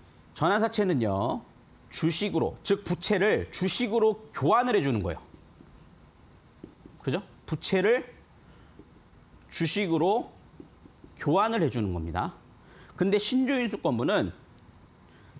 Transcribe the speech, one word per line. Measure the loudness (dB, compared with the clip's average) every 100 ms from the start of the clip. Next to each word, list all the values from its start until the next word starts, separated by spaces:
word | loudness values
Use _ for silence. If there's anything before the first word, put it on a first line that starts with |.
| -20 -20 -20
전환사채는요, | -2 0 2 0 0 0 2 2 0 0 -4 -10 -20 -20 -20 -12
주식으로, | -2 0 0 0 0 -2 -2
즉 | -2 -2
부채를 | -2 -4 0 2 2 0 -2
주식으로 | -4 -2 0 0 2 2 0 -8
교환을 | -2 2 2 4 2
해주는 | 2 0
거예요. | -2 -6 -12 -20 -20 -20 -20 -20 -20 -20 -20 -20 -20 -20 -20 -20 -20 -20 -20 -10 -6
그죠? | -6 -6 -18 -10
부채를 | -6 -2 2 2 2 -2 -16 -20 -20 -20 -20 -20 -20 -20 -20 -20 -20 -20 -20 -12
주식으로 | -4 -2 0 0 2 2 0 -4 -14 -20 -20 -20 -20 -20 -20 -20 -6
교환을 | 0 2 2 0
해주는 | 0 0 -2
겁니다. | -4 -4 -4 -4 -8 -20 -20 -20 -20 -14 -2
근데 | 2 2
신주인수권부는 | 2 0 2 0 0 -2 -2 0 2 0 -2 -6 -18 -20 -20 -20 -20 -20 -20 -20 -20